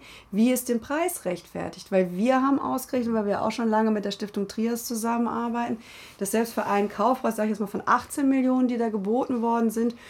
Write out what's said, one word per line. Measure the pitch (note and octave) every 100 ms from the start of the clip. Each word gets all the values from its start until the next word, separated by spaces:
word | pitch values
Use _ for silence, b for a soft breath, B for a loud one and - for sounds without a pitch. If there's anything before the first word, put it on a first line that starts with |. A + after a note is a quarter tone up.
| B B B
wie | G3 A#3+
es | B3
den | B3 A#3
Preis | - D4 F4 - F#3
rechtfertigt. | F3 - F3 E3+ F3 -
Weil | F#3+ F3+ F3+
wir | A#3 C4
haben | C4+ C4+
ausgerechnet, | C4 B3+ - B3+ A#3
weil | A3+ G3+
wir | G3
auch | A3
schon | A3 A3+
lange | G#3+ A3
mit | G#3+ G3+
der |
Stiftung | G3+ G3+ G#3 G3
Trias | - A3+ A#3 -
zusammenarbeiten, | A#3 A3+ A#3 A#3 A3+ A#3+ A#3 A#3+ A3+ B B B B
dass | G3
selbst | A3 A3+
für | A3+
einen | - G3+ G#3
Kaufpreis, | - A3 C4 A#3 A3
sag |
ich | G#3+
jetzt | G#3
mal, | G3+
von | -
achtzehn | - B3 - - C4+
Millionen, | C4+ B3+ B3+ B3+
die | A#3+
da | A#3
geboten | G#3 F#3+ A#3+ - B3
worden | A#3 A#3 A3+
sind, | A3 A#3+ A#3